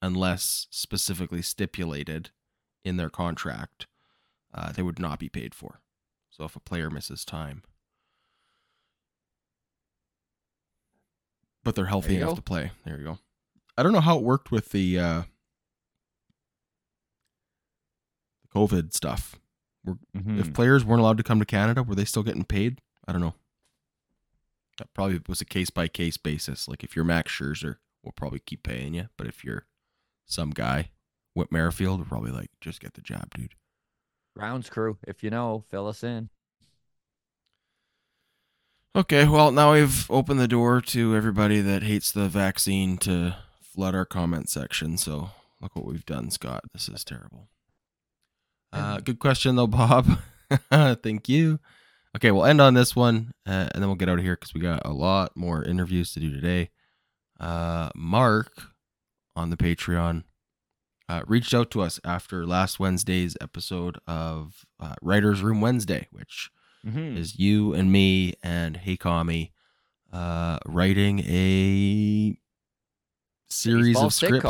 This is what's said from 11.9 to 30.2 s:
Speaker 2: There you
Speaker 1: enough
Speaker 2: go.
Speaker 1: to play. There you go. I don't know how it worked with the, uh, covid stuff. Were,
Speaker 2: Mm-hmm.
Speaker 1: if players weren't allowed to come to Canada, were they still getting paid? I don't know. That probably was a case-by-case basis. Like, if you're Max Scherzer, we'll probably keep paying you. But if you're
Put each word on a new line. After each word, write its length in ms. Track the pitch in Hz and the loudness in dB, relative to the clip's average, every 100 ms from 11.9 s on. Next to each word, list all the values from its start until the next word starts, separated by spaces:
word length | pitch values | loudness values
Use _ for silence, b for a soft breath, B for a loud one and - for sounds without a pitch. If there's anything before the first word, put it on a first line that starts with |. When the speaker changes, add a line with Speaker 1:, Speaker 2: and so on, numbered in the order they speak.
| 101 - | -2 0
Speaker 2:
There 80 | 95 | 0
you 60 | |
Speaker 1:
enough 80 | 160 | 0
Speaker 2:
go. 40 | 170 | -4
Speaker 1:
to 40 | |
play. 300 | - 87 67 - 80 | -6 -6 -6 -10 -14
There 120 | 73 | -12
you 60 | |
go. 160 | 73 80 _ _ _ _ _ - | -12 -14 _ _ _ _ _ 0
I 60 | |
don't 100 | 156 | 2
know 80 | 208 | 4
how 160 | 156 160 | 4 2
it 60 | |
worked 280 | 117 131 - | 2 0 0
with 180 | 110 - | -4 -2
the, 280 | 101 92 90 | -2 0 0
uh, 240 | 85 82 87 _ _ _ _ _ _ _ _ _ _ _ _ _ _ _ _ _ _ _ _ _ _ _ _ _ _ _ _ _ _ _ _ | 0 -2 -6 _ _ _ _ _ _ _ _ _ _ _ _ _ _ _ _ _ _ _ _ _ _ _ _ _ _ _ _ _ _ _ _
covid 400 | 104 104 92 80 | 0 2 2 -2
stuff. 420 | - 71 - - - _ _ _ _ 95 | -6 -6 -6 -8 -12 _ _ _ _ -12
Were, 120 | 92 _ 98 | -12 _ -8
Speaker 2:
Mm-hmm. 240 | 98 104 | -4 -4
Speaker 1:
if 140 | 85 | -2
players 300 | 73 120 139 110 | 2 4 4 4
weren't 160 | 117 | 4
allowed 160 | 110 110 | 4 2
to 60 | |
come 160 | 113 110 | 2 0
to 60 | 107 | 2
Canada, 380 | 101 107 123 | 0 0 0
were 120 | 120 98 | -2 -2
they 100 | 104 | -2
still 180 | 110 | -2
getting 200 | 107 - | -4 -4
paid? 380 | - 98 113 135 _ _ - | -4 -2 -2 -4 _ _ -8
I 40 | |
don't 100 | 87 | -4
know. 140 | 85 - _ _ _ _ _ _ _ _ _ _ _ _ _ - | -4 -6 _ _ _ _ _ _ _ _ _ _ _ _ _ -20
That 160 | - | -14
probably 260 | - 98 90 - | -6 -4 -4 -6
was 140 | 90 | -10
a 40 | - | -6
case-by-case 720 | 98 90 - 85 - 85 - | -4 -4 -4 -6 -4 -6 -4
basis. 500 | 78 76 - 65 - | -6 -6 -8 -10 -10
Like, 160 | 71 | -12
if 120 | - 80 | -10 -4
you're 100 | 82 | 0
Max 260 | 85 - | 0 -2
Scherzer, 460 | - 69 76 76 - _ _ | -6 -6 -6 -8 -12 _ _
we'll 80 | - | -16
probably 260 | - 73 71 | -12 -10 -10
keep 240 | - - | -12 -12
paying 300 | - 60 69 | -10 -8 -8
you. 160 | 85 107 - | -8 -10 -12
But 100 | 58 | -14
if 160 | - | -12
you're 220 | - 50 - _ _ _ _ _ | -10 -10 -12 _ _ _ _ _